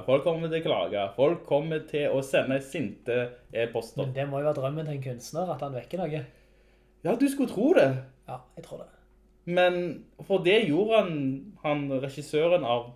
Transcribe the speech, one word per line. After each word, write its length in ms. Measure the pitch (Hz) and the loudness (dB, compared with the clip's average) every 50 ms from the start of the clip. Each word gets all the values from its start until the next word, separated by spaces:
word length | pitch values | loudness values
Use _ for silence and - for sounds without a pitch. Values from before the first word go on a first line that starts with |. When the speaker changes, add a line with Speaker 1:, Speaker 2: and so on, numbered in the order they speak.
| - | 2
Speaker 1:
Folk 180 | - 131 139 - | 2 2 4 4
kommer 260 | 175 165 160 165 160 | 2 0 0 -2 -4
til 120 | 160 165 | -4 -2
å 40 | 165 | 0
klage. 380 | 160 127 104 87 90 104 101 98 98 - | 0 0 0 0 -2 0 -2 -2 -2 2
Folk 280 | - 135 156 175 170 - | 2 2 2 2 0 -2
kommer 380 | - 143 143 156 160 160 156 151 | 0 0 0 0 -2 -6 -6 -6
til 220 | - - 147 147 - | -4 -4 -2 0 0
å 140 | 123 135 135 | 0 0 -2
sende 340 | - - 156 120 123 135 139 | 2 0 2 2 2 -2 -2
sinte 560 | 135 - - 175 120 98 95 - - 123 117 123 123 120 - - _ _ - | -2 -6 -6 -6 -6 -6 -6 -8 -6 -2 -2 -2 -2 -4 -8 -16 _ _ -2
e-poster. 520 | 113 117 117 - - - - - 143 135 | -2 -2 -2 -2 -6 -6 -6 -6 -6 -6
Speaker 2:
Men 100 | 131 127 | -4 -4
det 100 | 135 139 143 | -4 -4 -4
må 100 | 139 139 | -4 -2
jo 80 | 147 | 0
være 100 | 151 147 | 0 0
drømmen 300 | 147 131 135 147 160 160 | 0 -2 -4 -4 -4 -6
til 80 | 151 147 | -6 -6
en 80 | 135 131 | -6 -6
kunstner, 480 | 135 123 117 - - - 160 185 180 151 | -8 -10 -10 -12 -8 -6 -6 -4 -4 -4
at 80 | 135 | -6
han 140 | 143 143 135 | -6 -8 -8
vekker 260 | 120 110 - - 180 | -10 -8 -8 -6 -4
noe. 220 | 180 151 151 151 - - - _ _ _ _ _ _ _ _ _ _ _ _ _ - | -4 -4 -4 -6 -8 -10 -16 _ _ _ _ _ _ _ _ _ _ _ _ _ -2
Speaker 1:
Ja, 100 | 165 - | -2 2
du 120 | 226 277 277 | 2 2 2
skulle 220 | 277 - 262 - | 2 0 -2 -2
tro 220 | - 185 226 302 381 | 0 2 4 6 6
det. 180 | 277 156 135 131 127 - - _ _ _ | 6 6 6 4 -2 -6 -12 _ _ _
Speaker 2:
Ja, 160 | - 131 131 - _ _ | -14 -14 -14 -14 _ _
jeg 120 | 175 170 | -20 -16
tror 140 | - - - | -14 -14 -14
det. 120 | - - - _ _ _ _ _ _ _ _ _ _ | -14 -18 -20 _ _ _ _ _ _ _ _ _ _
Speaker 1:
Men 280 | 165 175 180 180 180 180 175 175 170 - - - _ _ - 147 | 0 4 4 4 4 4 2 -2 -4 -6 -10 -14 _ _ -20 -2
for 180 | - 196 185 | 0 0 2
det 220 | 160 175 196 233 233 | 4 4 4 4 4
gjorde 400 | 156 143 170 214 220 220 214 196 | 4 2 2 4 4 4 4 4
han, 140 | 175 160 147 139 131 135 139 - - - - | 2 -2 -2 -2 -2 -4 -4 -8 -14 -18 -6
han 240 | - 151 147 147 143 139 | -2 -2 0 0 -2 -2
regissøren 720 | 135 131 139 139 135 151 143 - - 151 160 170 180 165 139 | -2 -4 -4 -4 -8 -10 -8 -2 0 2 4 4 4 4 4
av 220 | 117 120 120 120 127 - | 2 0 0 0 -6 -16